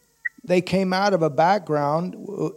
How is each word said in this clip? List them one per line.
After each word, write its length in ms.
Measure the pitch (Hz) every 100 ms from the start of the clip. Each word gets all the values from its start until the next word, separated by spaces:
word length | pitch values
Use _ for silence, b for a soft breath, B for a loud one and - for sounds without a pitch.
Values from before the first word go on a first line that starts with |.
| _ _ - _
they 200 | - 180
came 320 | 180 190 190
out 180 | 185 202
of 80 | 185
a 60 | 160
background, 840 | 139 165 202 160 151 143 160 180 -
uh, 340 | 202 202 156